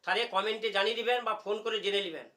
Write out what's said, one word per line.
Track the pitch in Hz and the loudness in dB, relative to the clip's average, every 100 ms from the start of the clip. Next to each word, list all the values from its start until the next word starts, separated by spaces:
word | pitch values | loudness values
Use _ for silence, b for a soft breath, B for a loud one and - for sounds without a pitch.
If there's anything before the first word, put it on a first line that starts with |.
তাহলে | - 190 233 | 0 0 2
কমেন্টে | 190 208 220 220 196 | 2 0 0 0 2
জানিয়ে | 208 226 | 2 2
দিবেন | 226 247 226 | 2 2 0
বা | 214 | -4
ফোন | 196 214 | -2 -2
করে | 226 220 | -2 -2
জেনে | 190 202 185 | 0 0 -2
নেবেন। | 156 120 | -8 -12